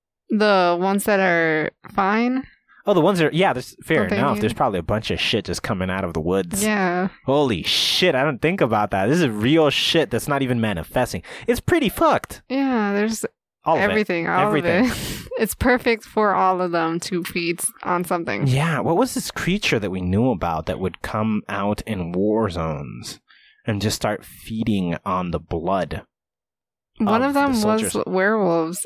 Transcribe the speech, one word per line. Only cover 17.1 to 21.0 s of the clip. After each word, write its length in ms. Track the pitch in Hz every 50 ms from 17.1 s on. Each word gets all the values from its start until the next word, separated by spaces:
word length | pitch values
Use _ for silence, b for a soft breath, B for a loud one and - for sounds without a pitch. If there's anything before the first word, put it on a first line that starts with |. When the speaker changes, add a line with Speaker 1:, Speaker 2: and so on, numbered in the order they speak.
| 196 170 170
Speaker 1:
feed 380 | - - 180 170 170 170 - - - - - -
on 200 | - 180 175 175
something. 420 | - 190 170 170 - 104 101 143
Speaker 2:
Yeah, 360 | 135 127 135 151 170 156 127
what 160 | 95 131 170
was 160 | 196 262 254 -
this 180 | 254 - -
creature 480 | - - - 170 185 208 - - 151 110
that 100 | 98 92
we 100 | 92 92
knew 300 | 92 90 92 104 123 131
about 340 | 113 82 87 85 82 80 78
that 140 | - - -
would 200 | 92 90 - -